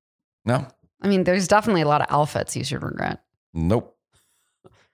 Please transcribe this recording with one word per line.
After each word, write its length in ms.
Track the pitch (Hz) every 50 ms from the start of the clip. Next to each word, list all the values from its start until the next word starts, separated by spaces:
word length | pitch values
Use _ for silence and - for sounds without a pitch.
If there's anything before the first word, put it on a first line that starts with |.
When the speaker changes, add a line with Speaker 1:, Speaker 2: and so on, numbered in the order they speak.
| _ _ _ _ _ _ _ _ -
Speaker 1:
No. 220 | 113 123 139 135 - - _ _ _ _ -
Speaker 2:
I 80 | - 202
mean, 160 | 202 185 175
there's 240 | 180 180 202 185 151
definitely 340 | 202 214 214 233 202 170
a 60 | 151 147
lot 140 | 147 151
of 40 | - -
outfits 440 | - 143 151 147 - - - - -
you 60 | - 135
should 180 | 139 135 135
regret. 400 | - - - - - 50 - - _ _ _ _ _ _ -
Speaker 1:
Nope. 420 | 82 80 87 110 120 - - _ _ _ _ _ _ _ _ _ _ _ _ _ _ - - _ _ _ _